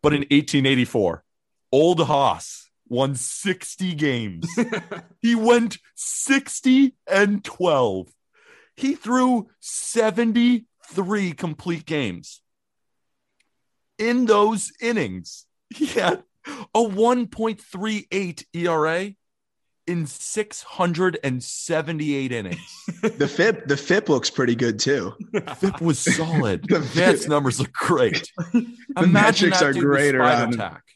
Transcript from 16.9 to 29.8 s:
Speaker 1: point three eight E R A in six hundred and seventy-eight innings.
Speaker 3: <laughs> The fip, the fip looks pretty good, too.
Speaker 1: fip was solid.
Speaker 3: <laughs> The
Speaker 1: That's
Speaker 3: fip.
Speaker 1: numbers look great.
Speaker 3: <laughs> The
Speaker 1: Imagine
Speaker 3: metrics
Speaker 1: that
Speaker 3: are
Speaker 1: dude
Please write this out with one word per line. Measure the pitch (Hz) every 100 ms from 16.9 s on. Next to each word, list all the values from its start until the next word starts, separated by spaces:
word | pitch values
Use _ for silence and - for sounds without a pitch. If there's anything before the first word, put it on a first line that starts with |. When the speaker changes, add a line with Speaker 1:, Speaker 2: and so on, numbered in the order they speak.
| 190 226 247 233
Speaker 1:
point | - 226 220
three | - 185 214 214 -
eight | 190 185 165 -
E | 170 175
R | 165 156
A | 165 202 196 _ _ _ _ _ _ -
in | 175 151
six | - - 214 214 -
hundred | - - 175 160 185 165
and | 143 127
seventy-eight | - - - 160 151 160 151 143 131
innings. | 120 98 87
Speaker 3:
<laughs> | - - - 170
The | 220 - 143
fip, | - 202 220 135
the | 139
fip | - 190 208
looks | 139 -
pretty | - 123 120
good, | 120 104
too. | - 135 92 - - 208 - 139
Speaker 1:
fip | 196 190
was | 165 151
solid. | - - 165 160 117 90
Speaker 3:
<laughs> | -
The | 233
Speaker 1:
That's | 127 156 185 156
Speaker 3:
fip. | -
Speaker 1:
numbers | 147 135 123
look | 120
great. | - - 156 117 87 - -
Speaker 3:
<laughs> | 170
The | 240 226 - - 269
Speaker 1:
Imagine | 180 196 214 214 180
Speaker 3:
metrics | 180
Speaker 1:
that | 147
Speaker 3:
are |
Speaker 1:
dude | 139